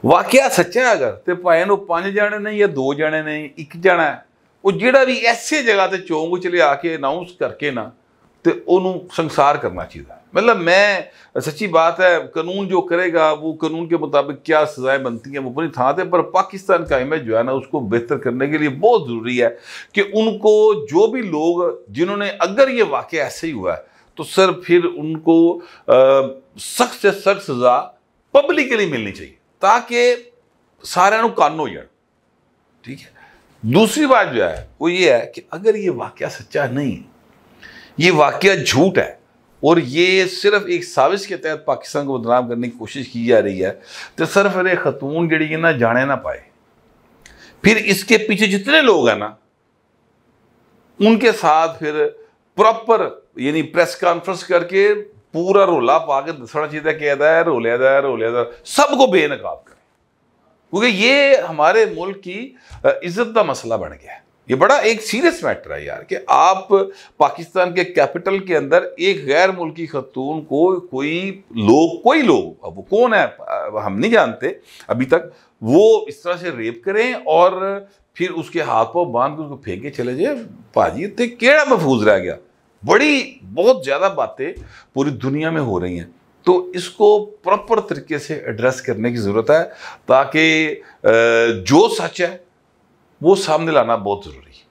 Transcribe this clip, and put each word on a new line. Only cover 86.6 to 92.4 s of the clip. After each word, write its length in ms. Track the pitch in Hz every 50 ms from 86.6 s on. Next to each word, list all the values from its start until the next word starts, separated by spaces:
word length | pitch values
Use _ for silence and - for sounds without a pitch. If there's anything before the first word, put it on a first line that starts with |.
| 180 - -
اس 160 | 180 175 -
کو 340 | - - 214 208 214 208 208
پراپر 560 | - - _ _ 180 202 202 - - 226 214
طریقے 380 | 208 220 165 143 - - 156 143
سے 160 | - - 156
ایڈریس 480 | - - 127 113 104 117 127 127 -
کرنے 280 | - - 113 104 110 123
کی 60 | 120
ضرورت 340 | 120 107 98 101 110 110 -
ہے 120 | 147 160 170 - - - - - - - _
تاکہ، 680 | - 127 131 139 135 - 156 160 160 160 156 160 151 151 - - - - _ -
آ، 40 | 104 110 113 117 117 117 113 117 117 113 101 92
جو 220 | 87 139 160 214 233
سچ 320 | 233 - 170 165 - -
ہے 160 | 175 170 190 -